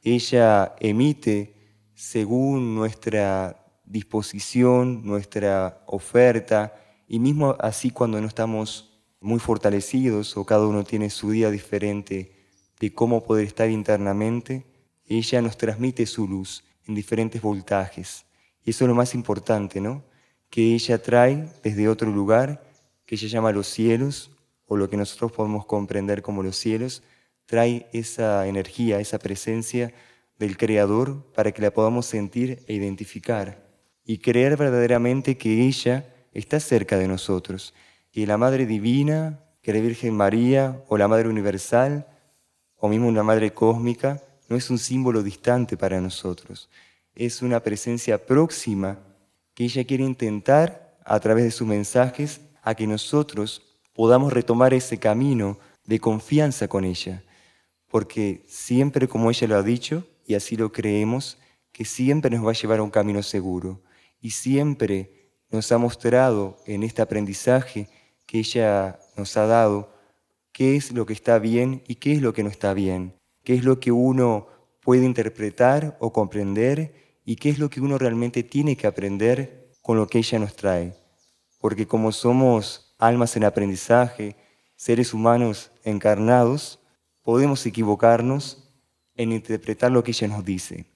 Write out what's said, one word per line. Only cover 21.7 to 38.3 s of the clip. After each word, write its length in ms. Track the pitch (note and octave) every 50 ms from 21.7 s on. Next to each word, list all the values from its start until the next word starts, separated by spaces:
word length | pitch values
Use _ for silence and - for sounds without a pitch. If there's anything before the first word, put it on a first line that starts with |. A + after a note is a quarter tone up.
| G#2+ G2+ G#2 G#2+
otro 220 | A2 - A2+ A2
lugar, 520 | G#2 G2+ G2 G2 A2 A#2 C3 C3+ D3 C#3+ - _ _ _ _ _ _ _ _
que 80 | _ A2+
ella 120 | G#2+ A2 G#2+
llama 240 | A2 A#2 A2 A2 G#2+
los 140 | G2+ G2
cielos, 640 | - - - A2+ A#2 A2+ A#2 C3 C#3+ C#3 - - - _ _ _ _ _ _ _ _
o 60 | G#2
lo 120 | G2+ G2 F#2+
que 80 | -
nosotros 360 | G#2 G#2 - - - B2 A2+ A2+
podemos 340 | - A2 G#2+ G#2+ G#2 G2
comprender 560 | _ - G#2 G2+ F#2+ G2 G2+ G2 G2+ G#2 G2+ G2+
como 220 | - G#2+ G2 F#2+
los 100 | F#2+ F#2
cielos, 480 | - - A2+ G#2+ A2 A#2+ B2+ B2+ - _ _ _ _ _ _ _ _ _
trae 440 | _ - A#2 A#2 A#2+ A#2+ A#2+ - - -
esa 540 | A#2 A2+ - - - A#2 A2 G#2 G2+ G2
energía, 540 | F#2+ G2 G2 F#2+ - - - B2 A#2 G#2 G2+
esa 180 | G#2 - - G#2+
presencia 720 | - G2+ G2 G2 - - A2 A2+ A2+ - - B2 A#2+ A#2 - - - _ _ _ _ _ _ _
del 180 | G#2+ G#2 F#2+
Creador 680 | - - A2 A2 G#2 G#2 G2+ G#2 A2 B2+ C3+ C#3 C#3+ C#3 _ _
para 160 | - G#2+ A2
que 100 | - -
la 120 | G#2+ G#2 -
podamos 340 | - A2 A2 A#2 B2 A#2+
sentir 560 | - - A2 G2+ G2 - B2 B2 B2+ C3 B2 - -
e 60 | A2
identificar. 920 | G#2 G2 G2+ G2 F#2+ G#2+ - - G#2+ - - A#2+ G#2+ G2 F#2 G2 - - _ _ _ _ _ _ _ _
Y 140 | - A2+ -
creer 380 | - - A#2 B2 B2+ C#3 D3
verdaderamente 800 | C#3+ D3 C#3 B2 B2 A#2+ A#2 B2 A#2+ A#2 A#2+ B2+ C3+ C3 - C3+
que 300 | - - A2+ A2 A2+ B2
ella 480 | C3 C3 - - A#2+ B2 C3+ C#3 - _ _ _ _ _
está 280 | - A2+ - - D3+
cerca 360 | D3 - C3 A2+ G#2 - - G2
de 100 | F#2 F#2+
nosotros, 680 | F#2+ F#2 - - G2 F#2 F2+ - F#2+ F#2+ - - _ _ _ _ _ _ _ _ _
que 120 | A2+ G#2+
la 100 | G#2